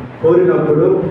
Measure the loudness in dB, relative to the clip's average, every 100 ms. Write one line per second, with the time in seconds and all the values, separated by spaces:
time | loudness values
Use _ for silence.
0 | -14 -4 0 2 2 0 0 0 0 0
1 | -4